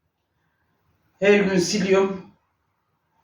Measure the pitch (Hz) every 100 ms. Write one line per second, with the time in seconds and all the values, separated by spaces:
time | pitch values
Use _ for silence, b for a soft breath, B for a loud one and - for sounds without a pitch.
0 | _ _ _ _ _ _ _ _ _ _
1 | _ _ 196 202 185 185 - 208 190 190
2 | 190 - - _ _ _ _ _ _ _
3 | _ _